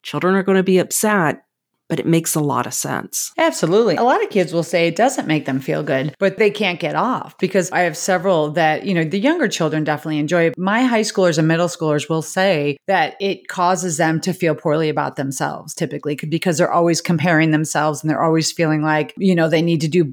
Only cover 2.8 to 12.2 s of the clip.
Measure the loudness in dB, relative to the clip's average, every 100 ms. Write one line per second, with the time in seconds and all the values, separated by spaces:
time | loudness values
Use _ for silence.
2.8 | -6 -6 -6 -8 -6 -2 0 0 2 2
3.8 | 2 2 2 2 0 0 0 -2 0 2
4.8 | 2 2 0 0 -2 -2 -2 -4 -2 -4
5.8 | -2 -2 -2 -2 -2 2 0 2 -2 -2
6.8 | -4 -2 -2 -2 -8 -4 -2 0 0 0
7.8 | 0 -2 -2 0 2 2 2 2 2 2
8.8 | 0 0 0 0 0 2 0 0 -2 0
9.8 | -2 -2 -4 -4 0 2 2 0 -2 0
10.8 | 2 2 0 2 2 4 2 2 0 -2
11.8 | -2 -2 -2 -4